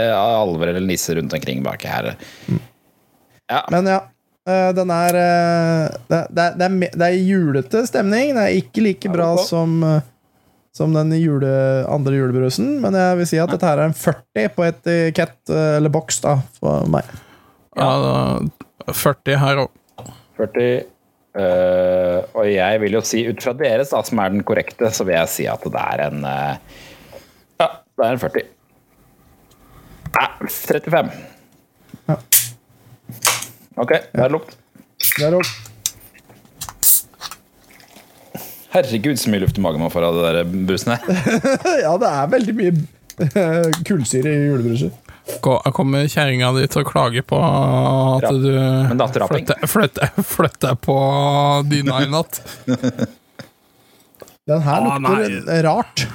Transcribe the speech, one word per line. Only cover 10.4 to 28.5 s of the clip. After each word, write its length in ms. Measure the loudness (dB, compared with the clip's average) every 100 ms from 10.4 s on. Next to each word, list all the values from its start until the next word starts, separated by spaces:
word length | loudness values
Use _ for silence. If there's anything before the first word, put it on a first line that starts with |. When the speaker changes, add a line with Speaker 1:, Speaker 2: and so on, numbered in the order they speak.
| _ _ _
Speaker 2:
som 180 | -4 0
den 240 | 2 2 2
jule-, 720 | 2 2 2 2 2 0 0
andre 320 | -2 0 0
julebrusen, 560 | 2 0 0 0 -2 0
men 220 | 0 2
jeg 180 | 2 2
vil 120 | 0
si 80 | 0
at 100 | 0
dette 160 | 0 2
her 140 | 2
er 80 | 0
en 80 | 0
førti 500 | -2 -4 -4 -2 -2
på 160 | 0 -2
etikett, 680 | -2 -2 0 0 0 -2 -4 -4
eh, 320 | 0 0 2
eller 160 | 2 0
boks 240 | -2 -4
da, 160 | 0 0 -2 -4
for 240 | -2 0 2
meg. 220 | 0 -2 -12 -20 -20 _ _ _
Speaker 3:
Ja, 180 | -2 0 0
da, 960 | 0 0 0 -2 -4 -8 -20 -14 -10
førti 400 | -2 0 0 0
her 300 | 2 2 0
også. 120 | -2 _ _ -20 -20 -20 _
Speaker 1:
Førti, 360 | -6 -4 0 0 0 -4 _ _ _ _
eh, 840 | -2 0 2 2 2 2 2 0 -2 -2
og 140 | -2 0
jeg 300 | 2 2 2
vil 140 | 0 -2
jo 60 |
si, 180 | -2 -2 -4
ut 160 | -4
fra 80 | -6
deres 380 | -2 0 0 0
da, 80 | -2
som 160 | -2 -2
er 120 | 0
den 80 | 0
korrekte, 460 | 0 -2 -2 -2 -2
så 160 | -2
vil 140 | 0 0
jeg 100 | 0
si 160 | -2 -4
at 160 | -6
det 200 | -6 -4
er 200 | -4 -4
en, 180 | -4 -4
eh, 540 | -6 -4 -6 -8 -12 -20 -20 -20 -20 -20 -20 _ _ -2
ja, 60 | -2 -4 _
det 160 | -2 0
er 80 |
en 80 | 0
førti. 220 | -4 -4 -6